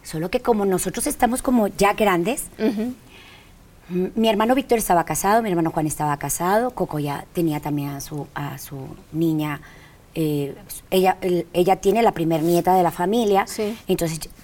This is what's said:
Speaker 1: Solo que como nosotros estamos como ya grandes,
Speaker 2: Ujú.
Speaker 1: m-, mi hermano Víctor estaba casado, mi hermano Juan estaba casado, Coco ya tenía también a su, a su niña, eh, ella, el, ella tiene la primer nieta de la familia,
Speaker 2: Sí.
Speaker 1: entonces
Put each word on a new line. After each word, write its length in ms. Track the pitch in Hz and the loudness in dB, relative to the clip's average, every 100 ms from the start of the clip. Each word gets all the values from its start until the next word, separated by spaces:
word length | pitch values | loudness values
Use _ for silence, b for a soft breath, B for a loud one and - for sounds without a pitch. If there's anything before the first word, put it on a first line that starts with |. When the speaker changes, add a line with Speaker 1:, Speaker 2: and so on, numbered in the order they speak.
Speaker 1:
Solo 280 | - 160 175 | -10 -6 -2
que 100 | 247 | 0
como 240 | 247 214 | 2 2
nosotros 420 | 196 180 185 233 294 | 2 0 -2 -4 -6
estamos 360 | - 240 254 | 0 0 0
como 240 | 277 247 196 | 2 2 2
ya 260 | - 202 | 2 2
grandes, 520 | 208 208 170 180 294 - - | 4 2 2 0 -4 -8 -2
Speaker 2:
Ujú. 360 | 220 208 247 254 - B B B B - - - - | -2 -2 -6 -8 -18 B B B B -20 -20 -20 -6
Speaker 1:
m-, 200 | 180 185 | -2 -2
mi 140 | 226 220 | 0 2
hermano 240 | 208 226 | 2 2
Víctor 240 | 269 - 233 | 2 2 0
estaba 260 | - 170 | 2 2
casado, 380 | 160 156 190 226 | 2 0 2 2
mi 80 | 220 | 2
hermano 200 | 170 160 | 0 0
Juan 160 | 165 156 | 0 -2
estaba 300 | - 151 143 | -2 -2 -2
casado, 540 | 143 - 180 214 247 | -4 -2 0 2 0
Coco 280 | 247 170 151 | -2 -4 -2
ya 280 | 143 139 - | -4 -6 -6
tenía 260 | 180 165 147 | -2 -2 -2
también 300 | 147 147 143 | -2 -4 -4
a 100 | 139 | -8
su, 260 | - 151 - | -10 -10 -10
a 220 | 139 143 139 | -8 -10 -10
su 200 | - 139 143 - - | -14 -14 -14 -16 -10
niña, 480 | 156 165 156 151 147 B B B B - 165 | -2 0 0 -2 -6 B B B B -10 -4
eh, 380 | 156 147 139 - - - - | -2 -2 -4 -8 -16 -18 -2
ella, 280 | 185 185 185 | 2 2 2
el, 240 | 185 175 - | 0 -2 0
ella 240 | 170 180 185 | 0 2 2
tiene 240 | 196 220 | 2 4
la 120 | 220 | 2
primer 300 | 175 165 160 | 2 0 2
nieta 320 | 165 170 175 185 | 2 2 4 4
de 60 | |
la 80 | 175 | 4
familia, 540 | - 185 233 208 196 220 | 0 0 0 2 2 0
Speaker 2:
Sí. 280 | - 208 226 - | -4 -6 -6 -2
Speaker 1:
entonces 320 | 185 170 160 - - | -2 -2 -4 -10 -16